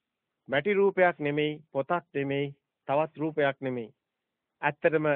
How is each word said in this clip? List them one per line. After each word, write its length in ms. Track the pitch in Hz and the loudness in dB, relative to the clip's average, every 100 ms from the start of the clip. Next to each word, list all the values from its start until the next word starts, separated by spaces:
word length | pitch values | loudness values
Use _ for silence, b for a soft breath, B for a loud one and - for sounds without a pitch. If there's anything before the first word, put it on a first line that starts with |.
| _ _ _ _ - | _ _ _ _ -4
මැටි 260 | 131 196 | -2 0
රූපයක් 440 | 196 196 190 180 170 | 2 2 4 2 2
නෙමෙයි, 400 | 147 147 151 151 151 | -2 0 -2 -4 -8
පොතක් 400 | 139 139 175 - | -6 -2 -4 -4
නෙමෙයි, 440 | 139 139 139 143 143 _ _ - | -6 -2 -2 -4 -8 _ _ -4
තවත් 280 | 139 156 135 | -2 -2 -4
රූපයක් 420 | 156 151 139 135 | -6 0 0 0
නෙමෙයි. 320 | 135 123 110 _ _ _ _ _ _ - | -6 -6 -8 _ _ _ _ _ _ -6
ඇත්තටම 440 | 147 143 170 156 156 | -4 0 0 2 0